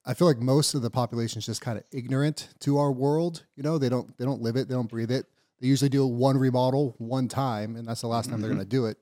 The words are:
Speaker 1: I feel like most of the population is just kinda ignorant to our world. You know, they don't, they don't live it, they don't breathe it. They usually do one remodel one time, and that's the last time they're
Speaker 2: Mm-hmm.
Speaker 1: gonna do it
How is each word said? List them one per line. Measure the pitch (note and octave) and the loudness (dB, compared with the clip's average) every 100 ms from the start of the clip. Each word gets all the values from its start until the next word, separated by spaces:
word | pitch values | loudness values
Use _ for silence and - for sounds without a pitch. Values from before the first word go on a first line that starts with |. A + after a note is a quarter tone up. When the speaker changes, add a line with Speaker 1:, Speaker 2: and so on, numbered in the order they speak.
| - | -8
Speaker 1:
I | |
feel | B2 F3 | 4 4
like | A#2 | 4
most | B2+ C#3+ D3 | 4 4 4
of | C#3+ | 0
the | A#2 | -2
population | B2+ A#2+ A#2 A2+ A2 | -2 -2 -2 -4 -4
is | A#2 | -8
just | G#2+ | -6
kinda | B2 G#2 - | -6 -8 -8
ignorant | C#3 B2 C3+ D3 D3+ - - | -10 -2 0 0 -2 -12 -6
to | C#3+ C#3+ | 0 2
our | C#3+ | 2
world. | B2+ C#3 D#3 F3 E3 - - | 2 2 2 0 -4 -16 -6
You | |
know, | C#3+ D#3+ | -2 0
they | B2+ | 2
don't, | B2 - - | 0 -4 -6
they | B2+ | -4
don't | A#2 | -2
live | A#2 B2 | -2 -2
it, | B2+ | -2
they | |
don't | B2+ A2+ | -2 -2
breathe | A2+ A2+ | -4 -2
it. | B2+ - _ _ - | -2 -4 _ _ -4
They | B2+ | 2
usually | C3+ C#3 | 4 4
do | C#3 C3 | 2 2
one | A#2+ C3+ C3+ | 2 4 4
remodel | C3 B2 B2+ C#3 C#3 - | 2 2 2 2 0 -4
one | A2+ C3 B2 | -4 -2 -2
time, | C3+ C3+ G#2+ G#2+ A2+ | -2 -2 -2 -6 -8
and | A2+ | -8
that's | A#2 | -6
the | A#2 | -2
last | A#2 B2 | -2 -2
time | A2 | -4
they're | A2 | -2
Speaker 2:
Mm-hmm. | - | -4
Speaker 1:
gonna | F#2+ | -2
do | B2+ A2 | 0 0
it | - | -4